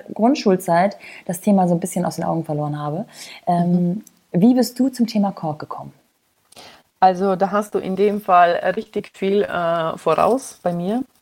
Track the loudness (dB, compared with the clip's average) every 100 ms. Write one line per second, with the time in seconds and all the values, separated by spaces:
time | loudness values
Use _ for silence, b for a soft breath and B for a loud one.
0 | -8 0 2 2 2 0 2 2 2 -2
1 | B B B -4 2 2 4 0 -2 -4
2 | -4 -4 -4 -4 -4 -4 -4 -6 -6 -6
3 | -10 B B B -2 0 2 2 0 -4
4 | -8 _ _ 2 4 4 2 0 -2 0
5 | -2 0 -2 -4 -8 -8 -10 -14 -16 -20
6 | _ _ _ _ _ B B B B 2
7 | 2 4 0 0 0 -2 -2 -4 -4 0
8 | 0 0 2 4 6 4 -2 -4 -6 -8
9 | -10 -6 -2 0 0 -2 -2 -2 -2 -2
10 | 0 2 2 2 -4 -8 -6 -4 -4 -4
11 | -6 _